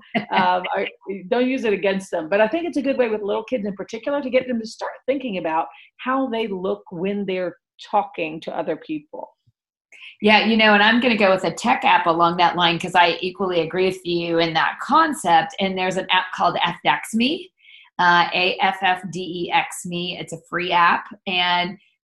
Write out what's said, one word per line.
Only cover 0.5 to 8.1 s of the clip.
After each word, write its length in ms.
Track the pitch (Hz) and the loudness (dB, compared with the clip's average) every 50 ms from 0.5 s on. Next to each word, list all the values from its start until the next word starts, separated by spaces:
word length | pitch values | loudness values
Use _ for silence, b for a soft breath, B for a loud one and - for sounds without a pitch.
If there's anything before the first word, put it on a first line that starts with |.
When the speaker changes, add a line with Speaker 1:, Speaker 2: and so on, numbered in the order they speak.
| 185 180 180 - 185 | 2 0 -2 -4 -4
Speaker 2:
I, 140 | 196 196 - - _ - 190 196 190 180 180 | -4 -4 -6 -8 _ -12 -12 -12 -10 -6 -4
don't 200 | 233 240 254 254 | 0 0 0 0
use 160 | 269 262 220 | -2 -2 0
it 80 | 220 | -2
against 380 | 202 190 202 196 196 190 190 - | -2 0 0 -2 -2 -2 -6 -6
them. 180 | 180 190 156 156 | -6 -6 -4 0
But 120 | 196 208 | 2 2
I 80 | 220 220 | 2 2
think 180 | 320 339 339 | 2 -4 -4
it's 100 | 349 - | -4 -4
a 60 | 294 | -2
good 160 | 240 277 254 240 | -2 -2 0 0
way 100 | 247 226 | 0 0
with 140 | 214 208 | 0 -4
little 220 | 202 202 208 220 214 | -4 -4 -4 -4 -4
kids 220 | - 254 226 196 | -4 -4 -4 -4
in 80 | 208 190 | -6 -6
particular 460 | - 185 - 226 220 - 285 285 285 | -8 -10 -12 -12 -8 -6 -4 -4 -4
to 100 | 277 247 | -4 0
get 160 | 233 254 254 | 0 0 0
them 140 | 254 247 226 | 0 -6 -6
to 60 | 220 | -6
start 260 | 226 - - - - - - - | -8 -10 -10 -10 -10 -10 -10 -4
thinking 320 | 247 277 277 262 240 190 180 | -4 -4 -4 -4 -6 -6 -4
about 280 | - 160 160 165 - - B B B B B | -4 -2 -2 -2 -2 -4 B B B B B
how 320 | - - 254 269 269 269 226 | -10 -6 -2 -2 -2 -2 -2
they 180 | 226 226 220 | -2 -4 -4
look 360 | 202 196 180 180 196 202 202 - - | -4 -4 -4 -4 -4 -4 -6 -8 -14
when 340 | 185 165 185 196 202 202 202 | -8 -6 -4 -4 -2 -4 -4
they're 320 | 190 185 185 180 170 - _ _ _ _ - - - | -4 -4 -4 -4 -6 -8 _ _ _ _ -20 -12 -2
talking 500 | - 202 180 - | -2 -2 -2 -2